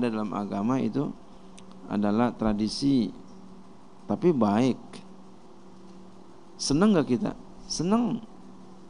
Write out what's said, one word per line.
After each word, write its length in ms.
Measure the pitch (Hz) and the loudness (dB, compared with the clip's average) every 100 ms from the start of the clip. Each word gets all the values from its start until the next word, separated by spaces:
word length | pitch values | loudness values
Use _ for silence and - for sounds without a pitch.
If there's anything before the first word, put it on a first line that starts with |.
ada 60 | 120 | 2
dalam 240 | 110 104 | 0 -2
agama, 480 | 95 101 101 107 131 | -2 -2 -2 0 2
itu 280 | 117 107 147 - - - - - - - - | 2 0 -2 -4 -16 -18 -18 -18 -16 -16 -4
adalah 440 | 104 104 104 120 | 0 2 4 2
tradisi, 800 | - 113 104 107 - 139 135 101 - - - - - - - - - - | 2 0 2 0 2 4 4 2 -2 -16 -18 -18 -18 -18 -18 -18 -18 -4
tapi 280 | 104 170 | 2 4
baik. 440 | 147 107 101 131 - - - - - - - - - - - - - - - - - - - | 6 6 6 4 2 -4 -16 -16 -18 -18 -18 -18 -18 -18 -18 -18 -16 -18 -18 -18 -18 -18 -8
Seneng 360 | - 139 208 | 0 4 6
nggak 160 | 190 127 | 6 6
kita? 220 | 120 104 - - - - | 2 0 -6 -14 -16 -8
Seneng. 560 | - 160 226 233 226 - - - - - - | -2 2 4 2 -2 -6 -16 -18 -18 -18 -18